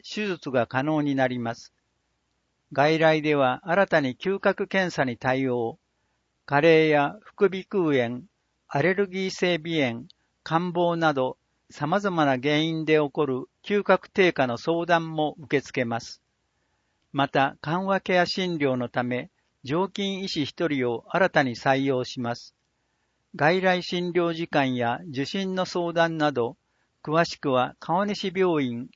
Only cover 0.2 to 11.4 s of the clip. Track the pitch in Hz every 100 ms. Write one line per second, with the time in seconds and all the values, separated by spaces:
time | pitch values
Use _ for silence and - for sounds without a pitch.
0.2 | 208 170 - 127 113 127 143 156 147 135
1.2 | 131 123 117 117 - _ _ _ _ _
2.2 | _ _ _ _ - 135 147 160 160 156
3.2 | 151 147 131 127 - 180 190 165 139 127
4.2 | 190 196 202 190 196 190 180 165 135 117
5.2 | 135 131 135 123 117 147 _ _ _ _
6.2 | _ _ - 143 160 160 160 147 143 208
7.2 | - - 196 190 180 208 165 139 117 123
8.2 | 160 _ _ _ - 143 156 185 202 185
9.2 | 190 - 180 170 160 165 131 117 131 _
10.2 | _ _ - 160 180 175 175 170 160 139
11.2 | 127 -